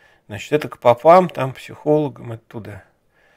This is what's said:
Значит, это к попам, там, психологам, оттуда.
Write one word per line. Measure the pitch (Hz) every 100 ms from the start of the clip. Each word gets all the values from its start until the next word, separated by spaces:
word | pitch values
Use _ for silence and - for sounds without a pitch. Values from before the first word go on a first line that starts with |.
| _ _ _
Значит, | 98 -
это | 151 139
к | -
попам, | 127 117 156 180 180
там, | - 131
психологам, | - - 113 151 151 147 117 123
оттуда. | 117 _ 120 104 98 _ _ _ _ _